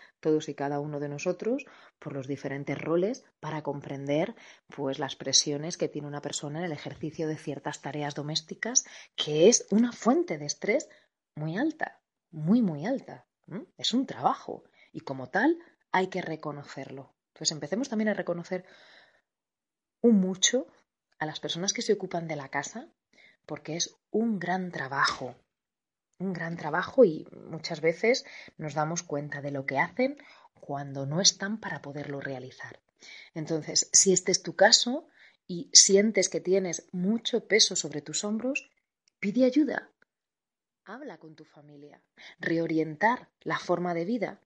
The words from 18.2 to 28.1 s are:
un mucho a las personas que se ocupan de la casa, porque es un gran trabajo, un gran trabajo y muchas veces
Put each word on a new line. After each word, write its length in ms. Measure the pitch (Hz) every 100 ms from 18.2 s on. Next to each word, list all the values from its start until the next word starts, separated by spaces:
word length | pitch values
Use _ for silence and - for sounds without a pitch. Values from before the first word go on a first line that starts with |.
| 175 170 170 180 - - - - _ _ _ _ _ _ _ _ _ -
un 180 | 240 208
mucho 480 | 185 185 - 247 - _ _ _ _ -
a 60 | 156
las 140 | -
personas 340 | 156 170 190
que 80 | -
se 120 | 226
ocupan 340 | 202 185 175 165
de 80 | 151
la 140 | 139
casa, 400 | 143 - 226 320 _ _ _ - _ -
porque 300 | 151 - 170
es 200 | - _ _
un 300 | 214 233 196
gran 320 | 180 185 180
trabajo, 640 | 160 135 139 - - 131 - _ _ _ _ _ _ _ -
un 140 | 190
gran 240 | 160 165 170
trabajo 480 | 156 165 - 269 202
y 220 | 156 -
muchas 500 | - 52 156 - 156
veces 440 | 160 165 226